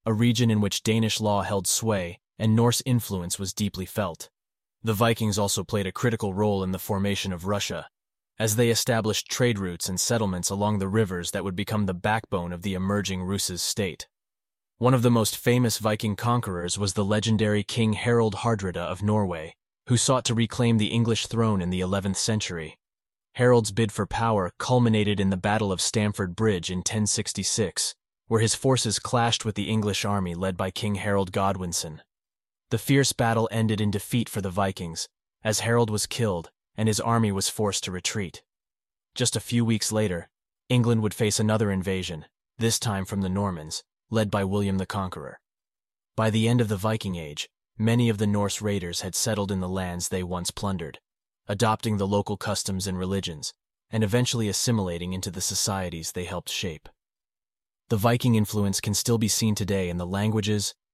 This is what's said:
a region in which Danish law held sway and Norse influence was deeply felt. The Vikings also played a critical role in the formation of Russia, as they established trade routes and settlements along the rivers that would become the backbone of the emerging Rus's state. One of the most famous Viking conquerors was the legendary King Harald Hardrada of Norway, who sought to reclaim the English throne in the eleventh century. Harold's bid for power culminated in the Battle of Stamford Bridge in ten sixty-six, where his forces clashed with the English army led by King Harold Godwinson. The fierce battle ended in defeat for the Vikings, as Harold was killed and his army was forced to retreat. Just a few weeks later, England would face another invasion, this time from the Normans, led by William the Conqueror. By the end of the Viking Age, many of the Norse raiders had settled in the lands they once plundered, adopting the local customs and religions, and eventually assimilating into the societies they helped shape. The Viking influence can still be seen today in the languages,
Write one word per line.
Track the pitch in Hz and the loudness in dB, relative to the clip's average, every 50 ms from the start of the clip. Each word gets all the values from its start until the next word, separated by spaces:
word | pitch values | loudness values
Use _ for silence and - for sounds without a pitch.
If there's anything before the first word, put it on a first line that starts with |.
| _ | _
a | 113 113 | -2 2
region | 104 120 120 117 113 123 113 | 4 4 4 4 4 4 4
in | 110 107 | 4 4
which | 104 98 - - - | 2 0 0 -2 0
Danish | 113 110 113 113 107 - - | 2 2 2 2 2 0 0
law | 110 104 104 101 92 | 0 2 2 2 0
held | 90 104 98 90 | 0 -2 -2 0
sway | - - - 113 113 107 95 90 87 - - _ _ _ | 0 -2 0 0 0 0 0 -2 -6 -10 -14 _ _ _
and | - 107 110 110 | -2 2 4 4
Norse | 113 117 120 120 - - | 6 4 4 2 2 0
influence | 131 127 120 - - 101 92 87 87 - - | 0 0 0 0 -2 -4 -4 -4 -6 -6 -6
was | 98 92 - | -6 -6 -4
deeply | - 107 101 - 95 92 | -2 -4 -2 -2 -6 -8
felt. | - - - 101 90 80 - - - _ _ _ _ _ _ _ _ _ _ - | -6 -4 -4 -2 -2 -4 -10 -16 -18 _ _ _ _ _ _ _ _ _ _ -2
The | 110 | -2
Vikings | 110 95 117 117 117 - 113 107 98 104 | 2 4 4 2 2 2 0 0 2 2
also | 104 98 - 117 90 | 0 0 0 -2 -2
played | - - 104 98 | -2 -2 -2 -2
a | 92 - | -2 -4
critical | - - 123 113 107 110 101 92 | 0 0 0 0 0 -2 -2 0
role | 98 107 107 101 98 | 2 2 2 2 2
in | 92 92 95 | 0 -2 -4
the | |
formation | 92 - - 107 98 98 101 101 - - 95 | -4 -4 -2 -2 0 0 0 0 -2 -2 -4
of | 92 82 85 | -6 -4 -4
Russia, | 95 104 101 - - - 80 - - _ _ _ _ _ _ _ _ _ | -2 -2 -2 -2 -4 -6 -8 -8 -12 _ _ _ _ _ _ _ _ _
as | - 110 110 104 | -2 0 2 4
they | 117 120 117 | 4 4 4
established | 113 - - - 120 113 98 107 104 - - - | 4 2 2 2 0 2 2 0 0 -2 -4 -6
trade | - - 131 120 113 | -2 2 2 2 2
routes | 101 95 90 87 85 - | 0 -2 -4 -4 -6 -4
and | - 92 | -4 -2
settlements | 87 - - 120 113 110 98 92 90 85 - | -2 0 0 2 2 2 0 0 -2 -2 -2
along | 98 98 104 107 107 101 | -2 0 0 2 2 0
the | 98 95 | 0 0
rivers | 95 113 110 90 92 87 85 - | 2 2 2 2 0 -4 -6 -4
that | - 101 90 | -6 -4 -4
would | 98 90 | -4 -4
become | 92 101 - 117 107 104 | -4 -4 -2 0 0 0
the | 95 90 | 0 -2
backbone | 87 - 107 110 113 - _ - 92 87 87 | -2 0 0 0 0 -2 _ -4 -4 -4 -4
of | 87 85 87 | -8 -6 -4
the | 104 95 | -4 -2
emerging | 92 92 95 101 104 95 92 95 90 90 | -2 -2 0 0 0 -2 -2 -4 -4 -4
Rus's | 90 101 98 - - 90 85 | -4 -2 -2 -2 -4 -4 -4
state. | - - - - 104 90 73 - - - _ _ _ _ _ _ _ _ _ _ _ _ _ | -4 -4 -2 -2 -4 -4 -4 -10 -16 -20 _ _ _ _ _ _ _ _ _ _ _ _ _
One | _ 113 123 135 | _ 2 4 4
of | 123 117 | 6 6
the | 123 | 4
most | 120 117 107 - - | 4 4 2 0 -2
famous | - - 123 120 127 123 113 - | -2 2 2 4 4 4 2 0
Viking | - 107 110 107 107 - 107 101 | 0 0 0 0 0 -2 -4 -2
conquerors | - - 120 120 120 - 104 92 87 87 87 - | 0 0 0 0 0 0 -2 -6 -4 -4 -4 -2
was | 98 104 98 - | -2 -2 -2 0
the | 107 101 | 0 0
legendary | 98 107 107 98 113 110 98 110 104 104 104 101 | 2 0 0 2 2 2 2 4 2 2 0 0
King | - - 120 113 110 104 | -2 -2 0 2 2 0
Harald | - - 123 120 117 113 110 95 | 0 0 2 2 4 2 2 0
Hardrada | - - 117 113 98 98 92 82 85 | 0 0 0 0 0 -2 -4 -4 -4
of | 87 80 92 87 | -4 -4 -4 -2
Norway, | 104 104 107 107 101 92 85 80 78 85 - _ _ _ _ _ _ | 0 2 2 2 2 0 -2 -6 -8 -10 -14 _ _ _ _ _ _
who | - 123 | -2 0
sought | 117 - - 135 127 117 | 0 2 2 2 2 2
to | - 117 | 0 0
reclaim | 113 117 110 - - 123 117 117 110 | 2 0 0 0 0 2 4 4 4
the | 107 | 2
English | 85 - 117 117 113 113 - - | 2 2 0 2 2 0 -2 -2
throne | - - 113 113 113 104 95 | -4 -2 0 2 2 2 0
in | 87 87 | 0 0
the | 90 92 | 0 0
eleventh | 92 90 98 98 92 101 92 | 0 0 0 0 0 -2 -2
century. | - - - 110 107 - - 92 82 78 78 - _ _ _ _ _ _ _ _ _ _ _ _ | -2 0 0 0 0 -2 -4 -6 -8 -10 -10 -14 _ _ _ _ _ _ _ _ _ _ _ _
Harold's | - 123 123 123 120 110 101 | 2 4 6 6 6 4 2
bid | 98 117 113 104 - | 0 0 0 0 0
for | - 104 | -4 -4
power | - - - 113 117 110 101 92 87 - _ | -4 -2 0 0 2 2 2 0 -2 -4 _
culminated | - - 127 123 120 117 110 107 104 104 104 95 | -2 2 4 4 4 4 4 4 4 2 2 2
in | 98 95 | 2 2
the | 98 | 0
Battle | 92 - 104 104 110 110 98 | 0 0 0 0 2 0 0
of | 95 87 | 0 -2
Stamford | - - - 110 104 107 101 - 101 90 87 | -2 0 0 0 0 0 0 -2 -4 -4 -2
Bridge | - 110 110 101 87 80 - | 0 2 2 2 0 -2 -4
in | 92 90 - | -6 -4 -4
ten | - 107 110 104 | -2 0 0 0
sixty-six, | 101 - - 104 - - - 95 - - - 107 85 - - - - - _ _ _ _ _ _ | 0 0 -2 -4 -4 -4 -4 -2 -2 0 0 -2 -2 -2 -4 -4 -4 -6 _ _ _ _ _ _
where | _ 117 110 | _ 0 2
his | 117 107 - | 2 2 0
forces | - - 135 131 120 - 110 98 - | 0 2 2 2 2 2 0 -2 -2
clashed | - - - 120 117 113 117 - - | -2 -2 0 2 2 2 0 0 -2
with | 110 98 | -4 -4
the | 104 101 78 | -2 -2 0
English | 110 110 101 104 95 - - | 0 0 2 0 -2 -2 -2
army | 104 104 101 92 87 85 | 0 0 0 -2 -2 -2
led | 85 95 95 92 | -2 -2 -2 -2
by | 87 98 95 | -2 -4 -4
King | - - - 107 101 | -4 -4 -2 -2 -2
Harold | 101 98 107 101 98 98 92 | -2 0 0 2 2 0 0
Godwinson. | 95 101 98 98 98 95 92 87 82 - - 82 78 - - _ _ _ _ _ _ _ _ _ _ _ _ _ | 0 0 0 0 0 -2 -4 -4 -4 -6 -6 -6 -12 -16 -20 _ _ _ _ _ _ _ _ _ _ _ _ _
The | - 113 | -4 -2
fierce | - - 139 139 135 - | 2 4 4 4 4 2
battle | - - 123 113 113 113 110 - | 2 0 0 2 2 2 0 0
ended | 104 113 113 107 110 98 | 2 0 2 2 2 2
in | 107 104 | 0 0
defeat | 101 101 - - - 120 110 | 0 -2 -4 0 0 0 0
for | - - 110 | 0 -4 -6
the | 95 95 | -6 -2
Vikings, | 87 101 98 98 95 - 90 82 80 - - - _ _ _ _ _ _ _ | 0 0 0 0 -2 -6 -8 -8 -8 -8 -10 -10 _ _ _ _ _ _ _
as | 110 107 - | 0 0 0
Harold | - 113 117 120 120 110 | 0 2 2 2 2 2
was | 107 101 - | 0 -2 -2
killed | - - - 120 107 92 85 82 - _ _ _ _ _ | -4 -2 -2 0 0 0 -2 -6 -10 _ _ _ _ _
and | - 110 | 0 2
his | 110 107 - | 2 2 2
army | - 113 117 117 113 104 | 0 2 2 4 4 2
was | 98 98 92 - | 2 0 -2 -2
forced | - - 107 101 95 - - | -2 0 -2 0 0 -2 -4
to | - | -4
retreat. | 90 90 - - - 110 98 80 - - _ _ _ _ _ _ _ _ _ _ _ _ _ _ _ | -8 -4 -4 -4 -2 -2 -6 -6 -8 -16 _ _ _ _ _ _ _ _ _ _ _ _ _ _ _
Just | - 127 - - | -2 0 0 0
a | 110 | -2
few | - - 117 120 117 | -4 0 0 2 2
weeks | 113 113 104 - - | 2 2 0 0 0
later, | 107 107 110 101 90 85 - - _ _ _ _ _ _ _ _ | 0 0 0 0 -2 -4 -8 -12 _ _ _ _ _ _ _ _
England | 127 123 113 120 117 110 107 | 2 4 4 4 4 2 2
would | 104 - | 0 0
face | - 117 104 - - | 0 0 0 2 2
another | 110 107 110 107 110 101 | 2 2 2 2 2 0
invasion, | 98 95 87 101 95 92 90 90 85 78 73 _ _ _ _ _ _ | 0 0 -2 -2 -2 -2 -4 -6 -8 -10 -12 _ _ _ _ _ _
this | - 113 117 - - | -2 0 0 0 0
time | - 117 101 95 95 | -2 -2 -2 -4 -4
from | - 107 98 | -4 -4 -2
the | 95 90 | -2 0
Normans, | 92 98 101 98 90 80 78 78 - - - _ _ _ _ _ | 0 0 -2 -2 -4 -6 -10 -10 -12 -12 -12 _ _ _ _ _
led | 110 110 107 101 | 0 0 0 2
by | 101 104 98 | 0 0 0
William | 95 98 104 101 98 95 95 | 0 0 0 0 0 0 -2
the | 95 | -2
Conqueror. | - - 104 95 92 - 85 71 67 - - _ _ _ _ _ _ _ _ _ _ _ _ _ _ _ | -2 -4 -4 -4 -6 -8 -10 -12 -14 -16 -18 _ _ _ _ _ _ _ _ _ _ _ _ _ _ _
By | - 110 110 | 0 0 2
the | 104 113 110 | 4 4 4
end | 113 120 123 | 4 4 4
of | 117 104 | 2 2
the | 107 | 0
Viking | 92 98 110 110 110 - 98 90 | -2 0 -2 -2 -2 -4 -6 -6
Age, | 87 80 73 73 - - - _ _ _ _ _ | -6 -8 -10 -8 -10 -10 -10 _ _ _ _ _
many | - 107 113 117 120 120 117 | 0 2 4 4 4 4 4
of | 107 | 2
the | 101 110 | 2 2
Norse | 104 104 104 101 98 - - | 2 2 2 0 0 -2 -2
raiders | 107 107 101 98 87 87 85 - | -2 -2 -2 -2 -4 -4 -6 -6
had | - 95 85 | -6 -4 -4
settled | - - 117 107 104 101 95 | -2 -2 0 0 0 0 -2
in | 104 95 | -2 -2
the | 92 90 | -2 -2
lands | 92 95 92 90 87 87 85 - | -2 -4 -4 -4 -4 -6 -4 -4
they | 98 92 90 | -4 -4 -4
once | 87 92 87 87 - | -4 -4 -4 -4 -6
plundered, | - - - 101 95 87 85 71 - - _ _ _ _ _ _ _ _ _ | -6 -4 -4 -4 -2 -4 -6 -8 -12 -16 _ _ _ _ _ _ _ _ _
adopting | - 104 98 117 107 110 - - 117 107 | -6 -2 0 2 2 2 0 0 0 0
the | 98 101 | 2 2
local | 95 104 101 101 - 104 | 2 2 0 0 0 -4
customs | - - 110 101 - - - 98 92 92 | -4 -4 -4 -4 -4 -2 -4 -4 -4 -4
and | 98 92 | -4 -4
religions, | 90 92 92 98 98 90 90 82 73 64 - - _ _ _ _ _ _ _ | -4 -2 -2 -2 -2 -2 -4 -8 -8 -10 -12 -12 _ _ _ _ _ _ _
and | - 110 110 | 0 0 2
eventually | 101 107 123 123 - - 117 110 | 4 4 2 2 2 0 0 -2
assimilating | 101 95 - - 131 117 110 98 90 85 85 87 90 92 | 0 0 0 0 2 2 2 0 -2 -4 -4 -4 -4 -6
into | 92 - 107 | -6 -6 -6
the | 85 95 | -6 -4
societies | - - 98 - - - 101 98 92 87 85 82 80 - - | -4 -4 -2 -2 -2 -2 -2 -2 -4 -4 -6 -8 -8 -8 -8
they | 90 90 | -8 -8
helped | 85 95 87 - - | -6 -8 -8 -6 -6
shape. | - - - 92 78 76 _ - _ _ _ _ _ _ _ _ _ _ _ _ _ _ _ _ _ _ _ _ | -6 -4 -6 -6 -8 -8 _ -20 _ _ _ _ _ _ _ _ _ _ _ _ _ _ _ _ _ _ _ _
The | 117 | 0
Viking | 104 98 120 120 123 - 127 113 | 2 4 2 2 4 4 4 4
influence | 110 107 - - 107 101 98 95 - | 4 4 2 0 0 0 0 0 -2
can | - 110 98 | -2 -2 -2
still | - - - 117 110 | -2 0 2 2 2
be | 113 | 2
seen | 101 - - 117 110 104 | 2 2 2 2 0 0
today | - 107 90 101 98 92 87 | 0 0 -2 0 -2 0 -2
in | 85 | -4
the | 90 87 | -4 -4
languages, | 90 95 98 104 110 107 110 95 107 107 104 98 - - _ _ _ | -4 -2 0 0 2 0 0 0 0 0 0 -2 -4 -8 _ _ _